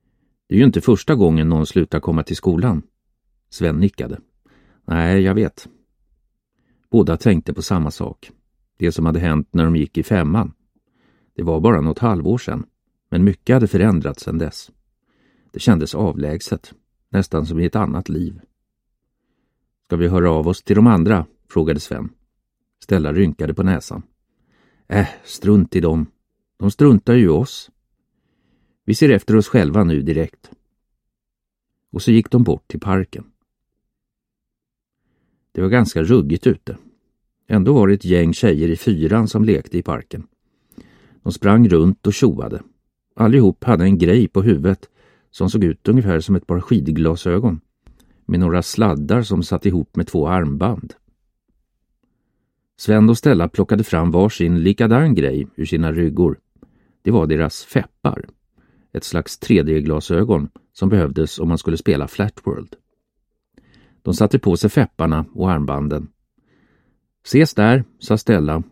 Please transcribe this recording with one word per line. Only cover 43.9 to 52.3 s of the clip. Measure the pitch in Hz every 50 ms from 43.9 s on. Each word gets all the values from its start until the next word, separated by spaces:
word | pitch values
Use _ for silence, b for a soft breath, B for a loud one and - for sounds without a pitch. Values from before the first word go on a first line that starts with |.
| 98 82
grej | 87 85 101 123 104 -
på | - 98
huvudet | 98 117 92 71 73 95 98 - - _ _ _ _ _ _ _ _ _
som | _ - 95 92
såg | - 113 98
ut | 82 71 _ - 107
ungefär | 113 127 110 95 85 80
som | 80 - 98
ett | 87 -
par | - 87 90
skidglasögon, | - - 123 92 67 80 78 80 78 80 82 - - 90 87 101 127 110 82 80 _ _ _ _ _ - _ _ _ _ _ _ -
med | - - 87
några | 90 85 85 90
sladdar | 85 - - 104 113 101 76 73 73 71 104 123
som | 110 - 95 87
satt | 80 - 98 - -
ihop | 98 90 85 69 _ -
med | 87 85
två | - - 82 73 80
armband. | 92 92 82 71 71 - 90 117 110 85 - - - _ _ _ _ _ _ _ _ _ _ _ _ _ _ _ _ _ _ _ _ _ _ _ _ _ _ _